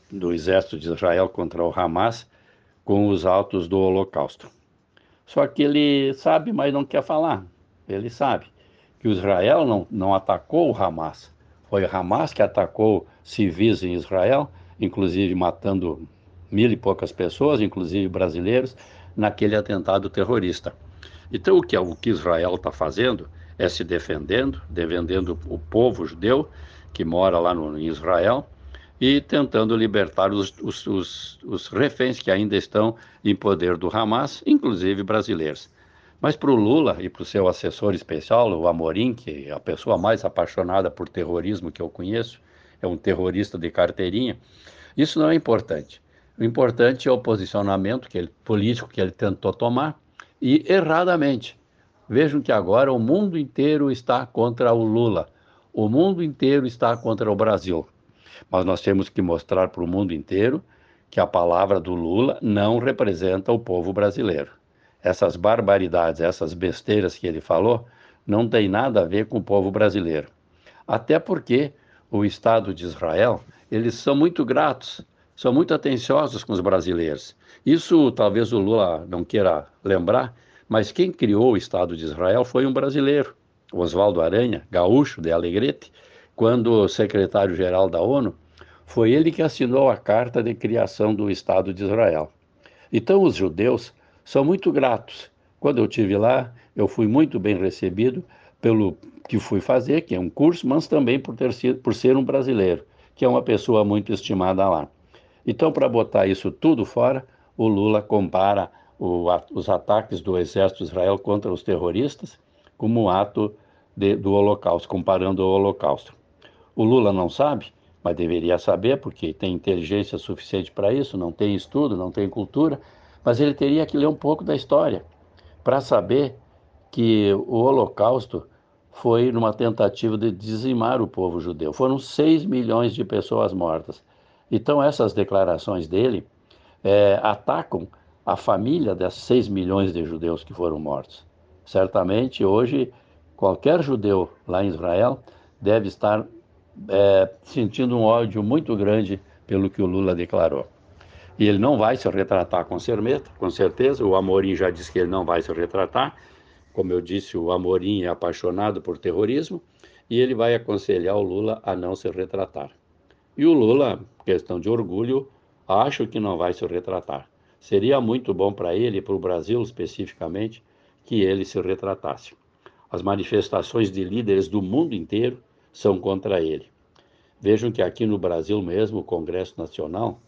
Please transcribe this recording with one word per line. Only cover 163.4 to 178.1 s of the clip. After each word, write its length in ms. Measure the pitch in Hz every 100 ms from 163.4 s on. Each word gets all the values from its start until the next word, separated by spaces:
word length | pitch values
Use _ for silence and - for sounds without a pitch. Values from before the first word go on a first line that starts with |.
| 151
o 80 |
Lula, 460 | 156 110 131 135 95 - _ -
questão 340 | 90 - 87
de 100 | 87
orgulho, 580 | 117 101 90 120 135 135 _ _ _ -
acho 380 | 95 131 143 113
que 140 | 117
não 180 | 104 87
vai 160 | 87
se 120 | 87 87
retratar. 640 | 85 90 92 - 69 - _ _ _
Seria 400 | - 101 110 139
muito 340 | 117 127 -
bom 200 | 90 98
pra 220 | 101 90 90
ele, 260 | 120 95
pro 160 | 95 98
Brasil 440 | 92 87 80 120
especificamente, 1040 | 107 - 87 - 92 - 82 90 110 113 _ _ _ _
que 180 | _ 117
ele 220 | 95 98
se 160 | 95 101
retratasse. 760 | 92 95 98 95 76 67 - - _ _ - _ _
As 100 | 87
manifestações 920 | 92 101 90 104 - 98 - 120 104
de 120 | 95
líderes 440 | 90 107 117 98 95
do 140 | 101
mundo 320 | 92 120 170
inteiro 460 | 104 80 104 123 123 _ _ _
são 260 | - 107 92
contra 400 | 92 95 92 95
ele. 280 | 80 76 - _ _ _ _ _ _ _
Vejam 300 | 101 107 117
que 100 | 113
aqui 240 | 90 -
no 120 | 110